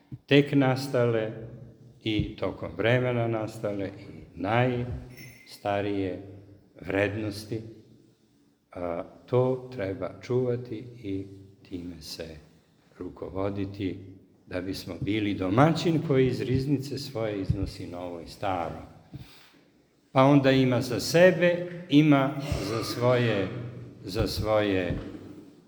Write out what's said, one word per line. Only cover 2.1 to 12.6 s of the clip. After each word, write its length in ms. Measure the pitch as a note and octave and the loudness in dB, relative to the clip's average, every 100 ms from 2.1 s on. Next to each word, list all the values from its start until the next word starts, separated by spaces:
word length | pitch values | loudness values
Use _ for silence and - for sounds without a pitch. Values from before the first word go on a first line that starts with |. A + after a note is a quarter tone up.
| G#2 F2 - | -2 -2 -4
tokom 340 | F#2+ - E2+ - | -4 -4 -10 0
vremena 520 | A2 B2 B2+ A#2+ A#2 | 2 4 2 0 0
nastale 580 | A2+ G#2+ - G#2 G2+ F#2+ | -2 -4 -6 -6 -4 -6
i 540 | - - D#2+ - E2 | -8 -16 -18 -18 -8
najstarije 1800 | F#2 A#2+ B2+ B2 A#2+ - - - - - - - G#2 G2+ G2+ G2+ F#2 F2+ - - - - _ - | 0 2 2 0 -4 -8 -12 -18 -20 -20 -20 -8 -2 0 0 -2 -4 -6 -12 -18 -20 -20 _ -16
vrednosti, 800 | E2 F#2+ G2+ G#2+ G#2+ G#2 - A2+ - - - - _ _ _ _ _ _ _ | -4 0 0 -2 -6 -8 -8 -10 -10 -18 -20 -20 _ _ _ _ _ _ _
a, 300 | F#2 F2 E2+ - - - | -10 -6 -6 -8 -16 0
to 440 | B2 B2+ B2+ - | 2 2 -2 -6
treba 380 | B2 F#2+ F#2 F2 - | -8 -6 -6 -8 -10
čuvati 640 | - B2 B2+ A#2+ B2 G#2+ - - | -4 -2 0 -4 -6 -12 -14 -14
i 240 | G2+ F#2+ G2 - - _ - | -8 -8 -8 -16 -20 _ -14
time 340 | F2+ F2 D#2 | -12 -12 -14
se 340 | - - D#2 D2+ - _ | -14 -12 -12 -14 -20 _